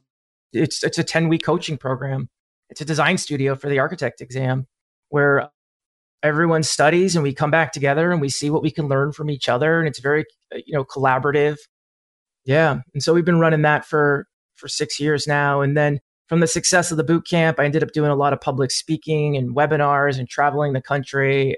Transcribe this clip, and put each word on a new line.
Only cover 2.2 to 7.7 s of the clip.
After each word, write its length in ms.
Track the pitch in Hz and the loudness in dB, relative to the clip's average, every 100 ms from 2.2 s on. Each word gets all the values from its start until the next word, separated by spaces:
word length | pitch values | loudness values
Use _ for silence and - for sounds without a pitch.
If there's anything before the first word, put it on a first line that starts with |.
| 131 _ _ _ _ | -8 _ _ _ _
It's 120 | - | -12
a 40 | 151 | -6
design 320 | 151 151 180 | 0 0 0
studio 380 | - 143 135 135 | -2 -2 -2 -2
for 140 | 147 | -2
the 100 | 139 | 0
architect 420 | 147 175 127 - | -2 -2 -6 -8
exam 460 | 127 127 131 131 131 _ _ _ _ | -10 -4 -2 -2 -6 _ _ _ _
where 400 | 147 143 139 143 _ _ _ _ _ _ _ | 2 4 2 0 _ _ _ _ _ _ _
everyone 400 | 151 151 170 160 | -2 2 2 2
studies 540 | 156 - 147 175 185 170 | 0 2 2 4 2 2
and 80 | |
we 100 | 143 | 0
come 160 | 135 151 | -2 0
back 220 | 156 156 | 0 0